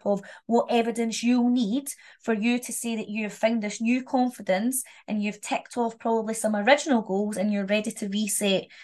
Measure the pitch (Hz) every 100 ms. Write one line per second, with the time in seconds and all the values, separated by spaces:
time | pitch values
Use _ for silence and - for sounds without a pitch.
0 | 202 202 - - - 233 - 233 226 226
1 | 226 214 240 247 240 247 208 254 277 -
2 | - - - 220 226 247 247 214 233 226
3 | 208 208 214 - 226 233 208 - 226 254
4 | 254 262 247 - 208 190 233 262 - -
5 | - 214 208 208 - 269 - 247 233 226
6 | 240 226 214 220 220 208 208 285 320 233
7 | 214 190 208 202 208 202 190 208 220 -
8 | 202 202 208 - 202 190 - -